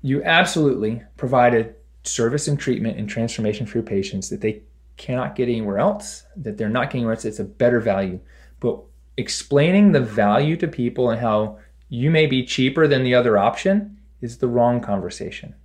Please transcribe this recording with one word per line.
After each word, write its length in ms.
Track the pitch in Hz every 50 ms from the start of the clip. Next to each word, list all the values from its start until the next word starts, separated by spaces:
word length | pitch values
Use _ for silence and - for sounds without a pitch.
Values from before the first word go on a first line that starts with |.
| -
You 200 | 135 135 143 -
absolutely 800 | 165 165 170 180 - - 170 151 143 127 - 107 107 113 113 - - -
provide 380 | - - 131 131 127 123 120 120
a 160 | 113 113 113 - - - _ _ - -
service 460 | - - - 117 117 131 147 - -
and 100 | 147 143
treatment 400 | - - 123 - - 113 101 -
and 100 | 104 101
transformation 580 | - 113 113 117 - - 110 107 104 - 110
for 120 | 104 - 117
your 60 | 110
patients 440 | - 104 98 95 - - 98 95 -
that 120 | - 104
they 220 | - 107 107 - - - _ _ _ - -
cannot 380 | - - - 127 127 123 - -
get 140 | - 131 117
anywhere 300 | 120 113 110 101 98 98
else, 460 | 135 196 202 208 - - - - _ _ -
that 200 | 202 139 113 104
they're 120 | 107 113 104
not 200 | 110 127 120 139
getting 120 | - 127
anywhere 140 | 120 113 113
else. 100 | 110 -
It's 160 | 113 107 -
a 40 | 101
better 360 | 98 - - 123 120 123 117
value. 400 | 113 117 98 98 98 95 90 92 - - - - - - - -
But 200 | - 120 - - - - _ _ _ _ _
explaining 760 | - 127 - - - - - 139 143 147 165 185 202 208 202 165
the 80 | 143
value 560 | 123 113 104 113 104 101 104 123 139 151 165
to 120 | 165 - 156
people 420 | - - 120 120 120 - 127 120
and 100 | 113 113
how 380 | 120 113 107 107 107 107 - - - _ _ _ _ _
you 220 | 135 117 127 151
may 160 | 165 156 156
be 180 | 143 131 131 123
cheaper 420 | - - - 127 131 135 165 160
than 160 | 147 139 131 131
the 120 | 123 127
other 240 | 123 120 123 107 101
option 600 | 98 - - - - 190 196 214 208 - - - - - _ _
is 180 | - 117 117 -
the 100 | - 123
wrong 320 | 120 120 117 120 123 120
conversation. 760 | 117 - 101 98 87 90 - - - - - - - - - - _